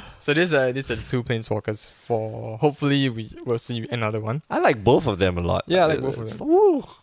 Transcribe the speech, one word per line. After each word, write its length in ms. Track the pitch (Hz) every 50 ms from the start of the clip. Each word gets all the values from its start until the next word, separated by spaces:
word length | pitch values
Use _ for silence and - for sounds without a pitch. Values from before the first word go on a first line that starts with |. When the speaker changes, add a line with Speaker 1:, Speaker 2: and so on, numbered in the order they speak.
| - - - -
Speaker 1:
So 140 | - 147
this, 200 | 143 160 180 175 151
uh, 180 | 139 131 127
these 180 | 123 135 135 -
are 60 | 117
the 60 | 110
two 200 | - - 135 123
planeswalkers. 680 | 117 - 120 113 113 - 113 104 - 110 107 - - -
For 680 | - - - - 120 110 110 110 113 113 113 113 110
hopefully 540 | 113 151 151 143 - 147 143 143 139 135 131
we 200 | 113 113 107 - - - -
will 140 | 127 117 117
see 280 | - - 123 113 113 -
another 280 | 120 117 113 107 110 107
one. 220 | 107 110 120 156 - -
Speaker 2:
I 100 | 262 311
like 220 | 359 196 139 107
both 240 | 95 113 139 180 165
of 120 | 123 98 87
them 180 | 95 92 87
a 60 | 87
lot. 220 | 87 85 90 92 -
Speaker 1:
Yeah, 160 | - 175 185 170
I 20 | 156
like 120 | 156 -
both 160 | 131 131 -
of 60 | 120 110
Speaker 2:
It's 120 | 110 107
Speaker 1:
them. 120 | - - 302
Speaker 2:
woo, 360 | 339 381 427 392 320 254 - - - _